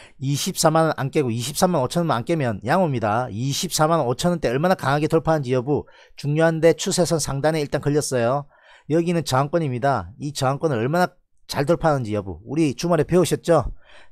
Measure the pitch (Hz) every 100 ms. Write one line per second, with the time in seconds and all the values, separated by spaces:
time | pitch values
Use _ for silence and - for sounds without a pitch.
0 | - - 135 143 190 - 160 160 160 -
1 | 135 160 127 117 120 - 185 160 127 170
2 | 165 120 117 165 123 98 104 180 170 123
3 | 107 113 127 101 135 135 180 - 156 165
4 | 120 127 175 170 127 131 180 180 131 147
5 | 147 160 160 156 123 127 123 131 - -
6 | - - 139 151 165 160 160 151 202 180
7 | 160 160 139 139 151 160 143 147 147 147
8 | - 127 117 143 - _ _ - - 160
9 | 170 170 - 131 - 170 147 123 139 123
10 | 90 - 147 147 135 147 165 113 123 175
11 | 180 _ _ _ - 127 147 165 165 139
12 | 107 104 95 85 113 151 151 - 170 160
13 | 135 175 165 151 - 160 113 - - -
14 | -